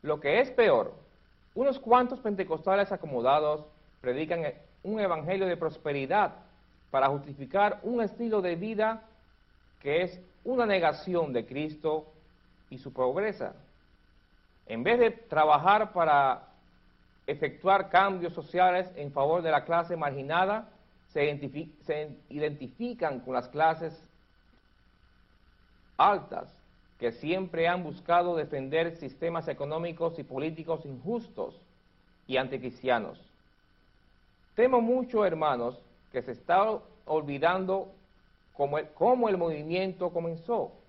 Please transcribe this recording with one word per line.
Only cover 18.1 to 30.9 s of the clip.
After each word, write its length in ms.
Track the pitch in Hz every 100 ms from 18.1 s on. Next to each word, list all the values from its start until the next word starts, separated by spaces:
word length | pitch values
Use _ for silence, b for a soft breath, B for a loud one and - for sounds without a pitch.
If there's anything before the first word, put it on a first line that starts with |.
| 190 170
sociales 560 | 165 156 175 185 180 185 -
en 160 | 143
favor 300 | 143 139 175
de 100 | 160
la 120 | 151
clase 320 | 151 170 170 170
marginada, 760 | 147 139 139 165 190 214 226 _ _ _ _
se 100 | 151
identifi-, 480 | 147 143 143 147 160 - -
se 320 | 151 151 139 _
identifican 920 | 143 151 147 127 - 240 240 160 131
con 120 | 127
las 140 | 127 123
clases 460 | 147 160 160 160 156 - _ _ _ _ _ _ _ _ _ _ _ _ _ _ _ _ _ _ -
altas, 580 | 165 196 139 87 - - _ _ _ _
que 140 | 117
siempre 540 | 113 147 185 190 165 165
han 160 | 180
buscado 520 | 165 - - 170 175 170
defender 600 | 147 139 135 156 170 165
sistemas 500 | 139 - 165 170 156
económicos 720 | 139 143 156 170 165 165 160
y 40 |
políticos 640 | 139 131 156 165 160 160
injustos 680 | 151